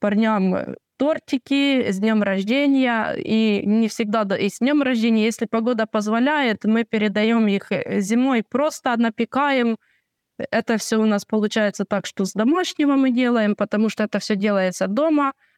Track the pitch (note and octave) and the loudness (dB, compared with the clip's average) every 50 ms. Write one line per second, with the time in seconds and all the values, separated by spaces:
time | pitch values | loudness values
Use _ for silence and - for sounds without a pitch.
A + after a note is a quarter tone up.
0 | - G#3 G#3 G#3 A3+ A3 A3 G#3 F#3+ F#3+ F#3 F#3 - B1+ B1+ - _ _ _ - | -2 0 0 2 2 2 2 2 0 0 0 -2 -4 -8 -10 -14 _ _ _ -2
1 | C4 D4 D#4+ D#4 - - - C4 - - C#4 C#4 C#4 C#4 C#4 C4 A#3 - G3 F#3+ | 0 0 0 -2 -4 -4 -6 -4 -2 0 0 2 2 2 2 0 0 0 -2 0
2 | G3+ A3 A3 G#3+ G3+ G3 G3 G3 F#3+ G#3 A#3+ C#4 C#4+ C#4+ C#4 C4+ C4 B3 A#3 A3+ | 0 0 2 2 0 0 -2 -2 -2 0 0 2 2 2 2 2 2 2 0 0
3 | G#3+ - - - - - A3 A3 A3 A3 G#3 G3 - G3+ G#3 A3 A3+ G#3+ - - | -2 -2 -4 -6 -4 -2 0 2 2 2 2 0 0 0 2 2 2 0 0 -4
4 | A#3 G#3 G3+ A3+ G#3+ G3 G3 - E3 G3+ - - A#3+ C4 D4+ D4+ C#4+ C4 C4 A3+ | -4 -2 0 0 0 0 0 0 -2 -2 -2 0 0 2 2 2 2 0 0 0
5 | A3 A#3+ A3+ A3 G#3+ A3+ A3+ - A#3+ - - A3+ A3+ A#3+ B3 A3 A3 G#3+ - A3 | 2 2 2 2 2 0 -2 -2 -4 -4 -2 -2 0 0 0 -2 -2 -2 -2 -2
6 | G3+ G#3 A3 A#3 B3 C#4+ D4+ D4+ C#4 A#3+ G#3 - - G#3 A3 A3+ A#3 - - A3 | -2 0 0 0 0 0 0 0 0 0 -2 -2 0 0 0 0 0 -2 -2 -2
7 | G#3 G#3+ G3+ G#3+ G#3+ A3 A#3 A#3 A3 G#3 G3 G3 - - G#3 D3 - - - G3+ | -2 0 0 0 0 2 2 2 2 2 0 -2 -2 -4 -4 -4 -4 -2 -2 -2
8 | G3 F#3 A3 A#3+ B3+ C4+ C4 A#3 G#3 _ - B3 C#4+ D4+ - - - C4+ A#3+ A3+ | -2 0 0 2 2 2 2 0 -2 _ -2 0 0 -2 -2 -2 -2 -2 0 2
9 | A#3 A#3 A3 - A#3 - - C4 C#4+ C#4+ C4+ C4 A#3+ A#3 A3+ - _ _ _ _ | 0 0 0 -2 -4 -2 -2 0 0 0 2 0 0 0 -2 -4 _ _ _ _
10 | _ _ _ _ _ _ _ - - - - A3 - - A#3 G#3 - - A3+ A3 | _ _ _ _ _ _ _ -12 -8 -4 -4 -2 -2 0 -2 -2 -2 -2 0 2
11 | A3 G#3+ G#3+ G3+ - - - G#3+ G#3 G#3 - A3+ G#3+ G#3 F#3+ - G3+ - G#3+ G3 | 2 2 2 0 -2 -2 -2 -2 0 0 0 0 -2 -2 -2 -4 -4 -4 -4 -4
12 | - - - - G3 F#3+ - G3+ A3 A#3+ D#4 F4+ F4+ - - - D4+ C#4+ C#4 C4+ | -4 -6 -6 -4 -4 -4 -2 -2 0 0 2 0 0 -2 -2 -2 0 2 2 2
13 | C4+ C4 A#3+ A#3+ B3+ B3 A#3+ A#3 G#3+ G#3 G#3 - G#3 G3+ - G#3 A3 A3 - - | 2 2 2 2 0 2 2 2 0 0 0 -2 -2 -2 0 0 0 0 -2 -2
14 | G#3+ G#3 - G3+ - - A3 G3 G3 A3 G3+ G3 F#3 F#3 F3+ - F#3+ F#3+ G3+ A#3+ | -4 -4 -4 -4 -4 -2 -2 0 0 0 0 0 0 -2 -2 -2 -4 -2 -2 0
15 | D4+ E4 D#4 D4 C#4+ C4+ C4+ _ _ _ _ | 0 2 2 2 0 -2 -4 _ _ _ _